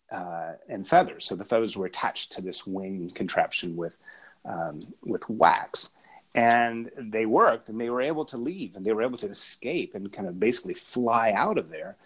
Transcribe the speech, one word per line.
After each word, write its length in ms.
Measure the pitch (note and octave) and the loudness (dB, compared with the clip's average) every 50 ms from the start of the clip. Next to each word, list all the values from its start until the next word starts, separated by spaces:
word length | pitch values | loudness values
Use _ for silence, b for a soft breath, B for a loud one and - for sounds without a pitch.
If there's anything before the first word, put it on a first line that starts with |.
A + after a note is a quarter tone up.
| _ _ - | _ _ -10
uh, 400 | F#2+ F2+ F2 E2+ E2+ D#2+ E2 E2 - - - | -8 -8 -8 -8 -8 -8 -8 -10 -14 -12 -10
and 180 | A#2+ F#2+ F#2+ - | -8 -8 -2 6
feathers. 380 | - - - - - - - | 6 6 6 6 -2 -6 -4
So 100 | - G2 | -4 -4
the 80 | F2+ G2 | -4 -2
feathers 300 | - A#2+ A2+ A2+ G#2+ F2+ | 0 2 2 2 2 -2
were 100 | G2 F#2+ F2+ | -4 -4 -4
attached 440 | - - - A#2 - - - - - | -4 -2 -4 -4 -4 -4 -8 -8 -10
to 80 | - | -8
this 240 | F#2+ F#2 E2+ - - | -8 -8 -8 -8 -8
wing 460 | G2+ F#2+ F#2+ F#2+ F#2+ G2 F#2+ F2 F2 - | -6 -6 -6 -4 -4 -6 -6 -6 -8 -4
contraption 600 | - G2 F2 - F2+ D#2+ - - - - F2 E2 | -4 -4 0 2 2 2 2 0 -4 -4 -4 -4
with, 240 | E2+ E2 E2 - _ B B B B B B B B _ | -4 -4 -6 -6 _ B B B B B B B B _
um, 360 | - - E2+ E2 D#2+ D2+ D#2 - - - _ - | -10 -6 -4 -4 -4 -6 -10 -14 -14 -18 _ -6
with 260 | - G2 - - - | -4 -4 -4 -4 -4
wax. 600 | A2 A2 - E2+ - - - - - - - - b b b b b b b _ _ | 2 4 6 6 6 4 0 -4 -6 -6 -6 -6 b b b b b b b _ _
And 560 | - A#2 A#2 A#2 A#2+ A#2+ A#2 A#2 A#2 A#2 A#2 - | 4 6 6 6 6 4 2 0 -4 -6 -8 -10
they 300 | - B2 A2 G#2+ A2 A2+ | -10 -10 -4 0 0 2
worked, 440 | G#2+ A#2 E3+ A3+ G3 A#2+ A#2 - - | 4 6 6 6 6 6 2 -2 -8
and 120 | A2 A2+ | -6 -4
they 80 | A#2+ A#2 | -2 -2
were 120 | A#2+ B2 | 0 0
able 220 | B2+ D3 D#3+ D3+ D#3 | 0 0 0 -2 -4
to 120 | - - A#2+ | -6 -6 -4
leave, 380 | A#2 C#3+ F3+ G3 C#3 F#2 F2 | -4 -4 -4 -6 -8 -10 -8
and 100 | G2+ F#2+ | -4 0
they 80 | G#2+ A2 | 0 2
were 80 | G#2+ | 2
able 160 | A2+ B2+ B2 A#2 | 2 0 0 -4
to 100 | - G2+ | -8 -8
escape 680 | G#2 - - - - - - A#2+ E3 F3 G#2+ - - | -8 -8 -8 -10 -10 -8 -6 -4 -2 -2 -4 -4 -6
and 180 | G#2 G2 G2 - | -10 -10 -10 -8
kind 140 | - G2+ F#2 | -8 -8 -6
of 120 | F2 F#2 | -2 2
basically 360 | G#2 A2+ B2 - - F#2 F2 | 2 2 2 2 -2 -6 -10
fly 580 | - - - - B2+ B2 A#2 A#2 A#2 A2+ A2+ G2+ | -8 -8 -6 -2 0 2 4 4 6 6 4 4
out 220 | G2+ C#3+ G3+ A3 D3 | 4 2 2 2 0
of 120 | F2+ D#2+ | -2 -4
there. 280 | D#2+ D#2 - F#2+ G2+ _ _ | -10 -12 -12 -12 -12 _ _